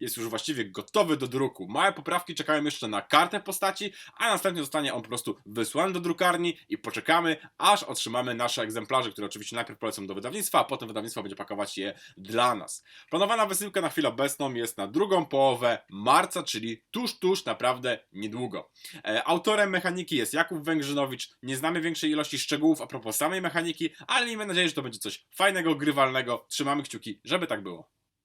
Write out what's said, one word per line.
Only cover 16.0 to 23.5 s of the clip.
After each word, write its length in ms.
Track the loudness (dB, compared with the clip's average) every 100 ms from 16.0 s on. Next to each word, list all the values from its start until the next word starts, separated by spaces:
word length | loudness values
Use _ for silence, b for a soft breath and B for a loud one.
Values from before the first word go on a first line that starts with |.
| 6 6 6 -2
czyli 400 | -4 -6 -6 -8 _
tuż, 280 | -6 -6 0
tuż, 260 | 0 2
naprawdę 540 | 0 0 0 0 -2 -4 -8
niedługo. 580 | -10 -8 -6 -6 -6 -12 B B B
E, 180 | -2 0
autorem 460 | 2 2 4 4 4
mechaniki 460 | 2 0 -4 -2 0
jest 180 | 0
Jakub 300 | 0 0 -2
Węgrzynowicz. 680 | -2 -2 0 0 -2 -4 -10 b
Nie 140 | -6 -2
znamy 240 | 0 0
większej 300 | -2 -2 0
ilości 280 | 0 -2 -4
szczegółów 420 | -2 2 2 2
a 60 | -2
propos 300 | -8 -4 0
samej 260 | 0 0
mechaniki, 480 | -2